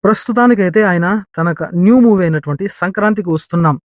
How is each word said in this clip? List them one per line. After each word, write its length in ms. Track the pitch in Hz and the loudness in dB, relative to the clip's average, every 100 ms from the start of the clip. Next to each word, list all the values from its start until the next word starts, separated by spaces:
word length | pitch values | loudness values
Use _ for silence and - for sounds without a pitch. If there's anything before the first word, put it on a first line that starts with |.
ప్రస్తుతానికైతే 760 | 208 214 - 233 240 226 185 208 | 0 -2 -2 2 2 2 2 0
ఆయన 400 | 208 175 175 214 196 - | 0 0 -2 -4 -6 -6
తన 140 | 165 | -4
క-, 160 | 160 160 | -4 -6
న్యూ 240 | 170 190 254 | 0 4 4
మూవీ 260 | 233 202 | 4 2
అయినటువంటి 440 | 170 156 147 143 196 | 0 -2 -4 -6 -6
సంక్రాంతికి 640 | - 180 190 208 214 175 | -4 -4 -2 -2 -2 -2
వస్తున్నాం 480 | 160 - 170 165 135 | -4 -4 0 0 0